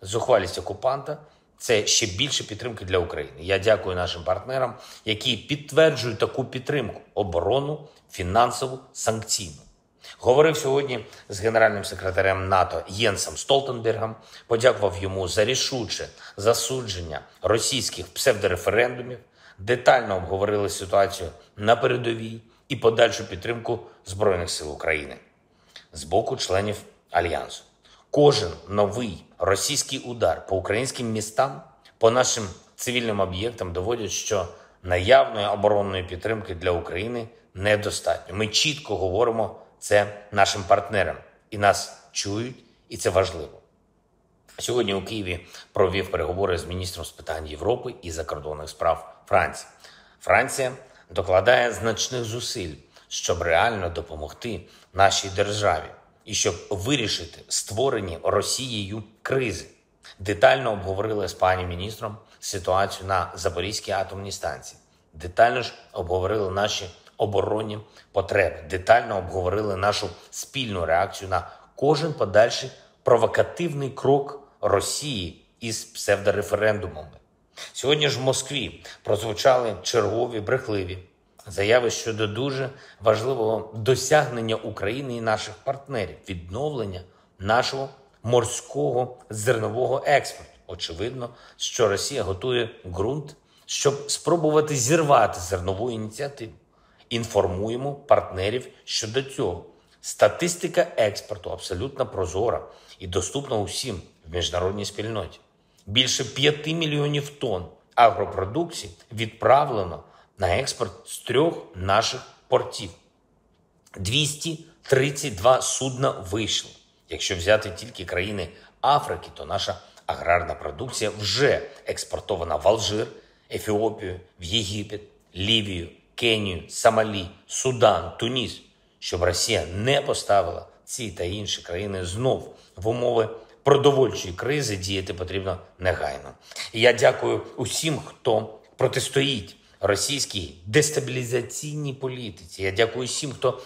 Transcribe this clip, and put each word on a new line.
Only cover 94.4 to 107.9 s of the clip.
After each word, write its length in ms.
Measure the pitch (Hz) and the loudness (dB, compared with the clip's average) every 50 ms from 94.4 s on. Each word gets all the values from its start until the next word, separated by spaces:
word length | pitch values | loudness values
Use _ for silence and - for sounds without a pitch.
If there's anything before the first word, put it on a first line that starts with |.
| 156 156 151 156 151 151 120 | 4 4 4 4 4 2 0
зірвати 640 | 120 113 117 160 165 160 143 143 120 107 101 - - | 0 2 4 4 4 6 6 6 6 6 4 2 -4
зернову 500 | - - 101 92 87 95 95 95 117 123 | -6 -4 -4 -2 -2 -2 -4 -2 -4 -4
ініціативу. 600 | 117 107 110 107 - - 143 143 - - 120 104 - - _ _ _ _ _ _ _ _ _ - | -4 -6 -6 -8 -8 -8 -10 -10 -10 -12 -14 -14 -16 -18 _ _ _ _ _ _ _ _ _ -6
Інформуємо 880 | 120 117 113 - - 101 95 90 90 92 101 110 120 123 135 143 143 | -4 -4 -4 0 2 2 2 2 0 -2 -2 -2 -2 -4 -4 -6 -6
партнерів 720 | - - - 107 92 - - 90 92 95 104 113 127 123 - - - - | -2 2 4 4 4 2 0 -4 -2 -2 -2 -2 -4 -6 -10 -20 -18 -10
щодо 380 | - - - - 110 107 131 | -8 -6 -6 -4 -2 -2 -4
цього. 420 | 135 135 - - 123 92 87 87 - - - _ _ _ _ _ | -4 -4 -4 -4 -2 -2 -4 -6 -10 -16 -20 _ _ _ _ _
Статистика 840 | - - - - 117 107 - - 175 175 175 - - 165 165 175 165 - - | -14 -8 2 4 4 4 4 4 -2 -2 -2 -4 -6 -2 2 0 0 2 2
експорту 540 | - 113 104 95 - - - - 90 - 87 | 2 2 2 0 -4 -8 -12 -12 -10 -10 -10
абсолютно 560 | 87 87 - - 98 90 113 135 - - 127 | -10 -8 -8 -8 -6 -6 -6 -6 -4 -4 -4
прозора 580 | - - 95 92 85 82 95 110 117 87 71 - - - - - - - - | -4 -2 -4 -4 -2 -2 -2 0 0 0 -2 -4 -10 -18 -20 -20 -20 -18 -14
і 80 | 95 | -8
доступна 500 | 90 90 101 90 - - 139 147 135 127 | -4 -2 -2 -2 -2 -4 -6 -4 -2 -2
усім 460 | 107 101 92 - - - 131 101 85 - - _ _ - 80 | -2 -2 -2 -4 -6 -6 -6 -6 -8 -10 -16 _ _ -14 -8
в 60 | 80 | -4
міжнародній 500 | 90 85 80 85 87 90 95 101 104 101 | -4 -2 -2 0 0 0 -2 -2 -4 -6
спільноті. 560 | - - - 104 110 113 107 87 85 - - _ _ _ _ _ _ _ _ _ | -8 -6 -6 -6 -6 -6 -6 -6 -8 -12 -18 _ _ _ _ _ _ _ _ _
Більше 380 | 95 101 127 131 123 - - 135 | -2 2 2 2 2 2 -2 -2
п'яти 500 | 110 - - 135 147 151 147 - 156 160 | -4 -2 0 2 2 2 2 -2 -4 -2
мільйонів 540 | 165 165 151 147 147 147 147 147 143 139 - | -2 -2 -2 0 0 0 0 0 -2 -4 -6
тонн 380 | - - - 123 101 87 87 - - _ _ _ | -8 -6 -4 -4 -4 -4 -6 -10 -16 _ _ _